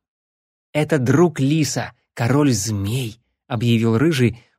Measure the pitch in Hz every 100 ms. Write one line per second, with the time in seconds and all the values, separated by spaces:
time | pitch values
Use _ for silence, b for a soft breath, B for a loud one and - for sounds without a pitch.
0 | _ _ _ _ _ _ _ 147 151 156
1 | 123 131 175 156 135 160 131 127 - -
2 | _ - 120 135 147 107 107 104 98 131
3 | 117 - _ _ _ 120 120 113 117 113
4 | 160 139 117 B B